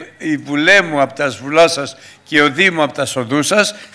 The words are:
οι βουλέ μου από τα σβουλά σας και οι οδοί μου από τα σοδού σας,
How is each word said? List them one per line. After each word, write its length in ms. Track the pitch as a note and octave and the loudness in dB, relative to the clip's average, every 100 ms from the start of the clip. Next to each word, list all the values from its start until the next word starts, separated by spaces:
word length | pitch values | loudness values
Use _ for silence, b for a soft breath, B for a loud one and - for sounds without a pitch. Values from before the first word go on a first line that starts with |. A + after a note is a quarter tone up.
| - - | -8 -10
οι 200 | E3 D3 | -4 -4
βουλέ 440 | C3 C#3+ D#3+ G3+ | -4 -2 4 4
μου 200 | F3 D3 | 2 0
από 120 | C3+ | -2
τα 140 | - C#3+ | -2 -6
σβουλά 400 | G#2+ C3+ D#3 E3 | -6 -2 4 4
σας 280 | C#3 C#3+ - B B | 2 -8 -12 B B
και 120 | - D3+ | -4 2
οι 40 | |
οδοί 300 | D3 C3+ F#3+ | 2 4 0
μου 120 | E3 | 2
από 120 | D3 | -2
τα 120 | B2 C3 | -2 -6
σοδού 380 | - A#2+ C#3+ | -4 -4 -2
σας, 320 | C#3+ G#3 G3+ - B | 0 0 0 -4 B